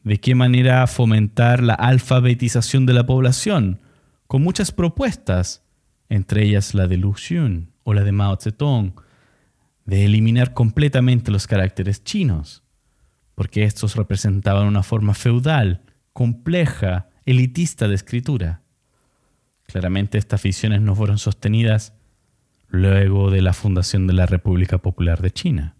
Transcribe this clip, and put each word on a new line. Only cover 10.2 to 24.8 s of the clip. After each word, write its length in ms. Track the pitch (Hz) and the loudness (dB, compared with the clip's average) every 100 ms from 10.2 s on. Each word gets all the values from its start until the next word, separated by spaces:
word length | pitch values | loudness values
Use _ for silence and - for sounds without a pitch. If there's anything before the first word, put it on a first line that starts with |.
| 113 117 127 | 2 2 0
completamente 760 | - 113 147 147 135 127 123 113 | 0 0 2 0 2 2 0 0
los 160 | 98 - | -4 0
caracteres 560 | 101 95 - 95 101 | -2 0 -2 -4 -6
chinos, 600 | - 208 151 82 71 - _ _ _ _ _ _ _ - | -6 -2 -2 -2 -6 -18 _ _ _ _ _ _ _ -10
porque 280 | 95 104 | -6 0
estos 320 | 107 - 104 107 | 0 0 -6 -4
representaban 720 | 98 95 104 98 101 98 104 | -4 -2 -2 -2 0 2 2
una 160 | 104 | 0
forma 300 | 95 113 104 | -2 -2 0
feudal, 680 | 104 120 120 135 151 101 90 _ _ _ | 0 0 0 0 0 0 -2 _ _ _
compleja, 1000 | - 120 117 - 175 151 - 98 90 - _ - | -4 -2 -2 -4 0 -2 -2 -4 -4 -6 _ 0
elitista 600 | 127 127 123 170 - 107 | 2 2 -2 -6 -2 -2
de 80 | 98 | -2
escritura. 680 | - 120 127 127 85 85 _ _ _ _ _ _ _ _ _ _ | -4 -8 -4 -4 -4 -8 _ _ _ _ _ _ _ _ _ _
Claramente 540 | _ 92 90 95 101 107 | _ -8 -4 -2 -2 -4
estas 240 | - 98 | -2 -2
visiones 400 | 101 95 110 104 | -2 -2 -2 0
no 140 | 107 95 | 0 0
fueron 220 | 104 104 | 0 0
sostenidas 760 | - 104 104 110 117 107 - _ _ _ _ _ _ _ _ | -2 -4 -2 0 2 0 -4 _ _ _ _ _ _ _ _
luego 640 | 90 95 98 98 98 98 | 0 2 4 2 2 2
de 120 | 95 | 2
la 120 | 92 | 2
fundación 540 | 90 104 92 90 98 92 | 0 -2 -2 0 0 2
de 60 | |
la 120 | 92 90 | 2 2
República 540 | 90 - 90 92 | 0 0 0 0
Popular 420 | 92 | 0